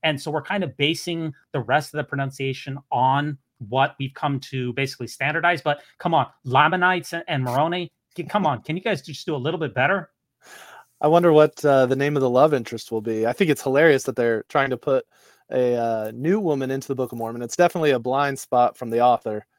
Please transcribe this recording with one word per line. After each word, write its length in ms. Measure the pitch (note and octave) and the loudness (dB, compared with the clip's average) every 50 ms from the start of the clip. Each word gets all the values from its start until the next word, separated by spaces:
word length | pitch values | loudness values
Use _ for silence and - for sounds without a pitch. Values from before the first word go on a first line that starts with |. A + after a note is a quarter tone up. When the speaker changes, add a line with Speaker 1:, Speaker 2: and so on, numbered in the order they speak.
| - | 0
Speaker 1:
And 160 | D#3+ D3+ C3+ | -2 -2 -2
so 120 | - D#3+ D3 | -4 -4 -6
we're 100 | D#3 C#3 | -6 -4
kind 220 | - G3 G#3 F#3 | -4 -4 -4 -4
of 120 | D3+ A2+ | -4 -2
basing 560 | _ C#3+ D3 E3 - - - E3+ E3 E3 D#3 C#3+ _ _ _ _ | _ 0 0 0 -2 -4 -6 -6 -4 -6 -6 -8 _ _ _ _
the 80 | D3 | -6
rest 340 | A#2 G#2 B2+ D3 D3 - - | -2 0 0 0 0 -2 -8
of 40 | D3+ | -8
the 40 | D3 | -6
pronunciation 720 | - - C#3 C#3 C3+ C3+ - C3+ C3+ C3 C3 - C#3 C#3 C3+ _ _ | -6 -4 -4 -4 -6 -6 -6 -6 -6 -6 -6 -8 -12 -12 -12 _ _
on 480 | - B2+ B2+ C3 C3 C#3+ C#3+ D3+ D3 C#3 _ _ _ _ A#2+ G2+ | -2 0 0 2 2 0 0 -2 -6 -10 _ _ _ _ -12 -4
what 260 | A#2 C3 C#3 D3 - _ | 0 0 0 0 0 _
we've 140 | C#3 C3+ C#3 | -10 -10 -8
come 260 | - - D3 C#3+ C3 | -6 -4 -4 -4 -4
to 320 | - - - C3 B2+ B2 A#2+ | -6 -8 -8 -6 -6 -4 -4
basically 340 | B2 C#3 C3+ - - B2 | -4 -4 -4 -4 -10 -12
standardize. 560 | A2+ - - C#3 C#3+ D#3 E3 D#3+ F3 F3 D3+ - | -12 -8 -6 -4 -2 -2 0 0 0 0 0 0
But 180 | D3+ D3 - - _ _ _ | -2 -4 -4 -6 _ _ _
come 140 | - F3 E3+ | -4 0 2
on, 140 | D#3 B2+ - _ _ _ | 2 2 0 _ _ _
Lamanites 720 | B2+ B2 C3+ D3+ D#3+ F3 F3+ F3+ F3+ F#3 F3+ - - - | 0 4 4 4 4 4 2 2 0 0 0 -4 -8 -10
and, 100 | E3+ E3 - | -10 -8 -6
and 160 | E3 C#3 C3 | -4 -4 -2
Moroni, 480 | B2 A#2+ C3 D3+ E3 F3 F3+ F3 - _ _ _ _ _ | -2 0 0 0 0 -2 -4 -6 -10 _ _ _ _ _
c-, 80 | - E3 | -14 -12
come 200 | - - G#3 F#3+ | -4 -4 -2 0
on, 180 | D#3 C#3 A2+ - | 0 -2 -4 -6
can 140 | - D#3 | -6 -8
you 60 | F3+ F#3 | -4 -2
guys 200 | A#3 G#3 C#3+ - | -4 -4 -4 -6
just 220 | - C#3+ - - | -12 -16 -12 -8
do 120 | - D#3 | -6 -6
a 0 | |
little 240 | C#3 A#2+ D3+ E3 F3+ | -4 -4 -4 -4 -4
bit 160 | D#3+ C3+ G2+ | -6 -6 -2
better? 340 | - B2+ D3 F#3+ G3 E3 _ _ _ _ _ _ _ _ - - - - - - - - _ _ _ | 0 0 2 0 0 -4 _ _ _ _ _ _ _ _ -20 -20 -20 -20 -20 -20 -20 -20 _ _ _
Speaker 2:
I 60 | - | 2
wonder 260 | D3+ D#3 E3+ F3 F3 D#3 | 4 4 6 6 8 8
what, 320 | D3+ D3+ D3+ - - - | 8 6 6 4 0 0
uh, 220 | D3 C#3 C3+ C3 | 4 4 4 4
the 80 | B2 C3 | 4 2
name 220 | C3 C#3 C#3+ D3 | 0 0 0 0
of 40 | C#3+ | 0
the 80 | C3+ B2+ | 0 2
love 240 | A#2+ B2 C#3 D#3+ D3+ | 4 4 4 4 4
interest 380 | C3+ A#2 - - A2+ - - | 0 -2 -4 -10 -12 -10 -6
will 100 | A2+ A2 | -6 -6
be. 280 | G#2+ A#2 A2+ A2 A2 A2+ | -4 -4 -2 0 0 -2
I 40 | D#3 | 0
think 160 | - G3+ E3 | 0 2 2
it's 140 | D3 - - | 2 0 0
hilarious 400 | C#3+ C3 C#3 D#3+ E3 C#3+ C3+ - | 0 2 4 6 6 6 4 2
that 140 | - C3 | -4 -2
they're 260 | - A#2+ A#2 A2+ A2 - _ | 0 0 0 0 -2 -4 _
trying 220 | - D3 C3+ C3+ | -2 0 0 0
to 60 | C#3 | -2
put 280 | B2 - - C3+ C3 - _ _ _ _ _ _ _ _ _ - | -6 -2 0 0 0 -2 _ _ _ _ _ _ _ _ _ -2
a, 240 | C3 B2+ B2 B2 | 0 0 2 0
uh, 360 | A#2+ A#2 A#2 A2+ A2 G#2+ A2 A2 | 0 0 -2 -2 -4 -4 -6 -8
new 280 | A#2 C3 D#3+ F#3+ A3 | -6 -2 0 0 0
woman 320 | G#3 E3+ D3 C#3 C3+ C3 C3+ | 0 -2 -2 -2 -2 -4 -4
into 160 | C3+ C3 - | -6 -4 -6
the 80 | C#3 | -4
Book 160 | B2+ B2+ B2 - | -4 -4 -6 -6
of 60 | A#2 | -8
Mormon. 220 | A2+ A2+ A#2 A#2+ | -8 -8 -8 -8
It's 160 | B2 A#2 - | -10 -10 0
definitely 360 | - F3 F3 - F3+ D#3+ D3+ C3+ | 2 2 2 2 2 2 2 2
a 80 | B2 | 2
blind 400 | A#2 B2 B2+ C#3 C#3+ C#3 C#3 C3+ | 0 -2 -2 0 0 -2 -4 -6
spot 360 | - _ - B2 B2 A#2 - | -6 _ 2 2 2 2 2
from 140 | _ B2+ A#2 | _ -8 -2
the 100 | A2+ A#2 | 0 4
author, 460 | A#2+ B2 A#2+ A#2+ _ A2+ G#2+ G#2+ - _ _ | 4 4 4 4 _ -4 -6 -6 -8 _ _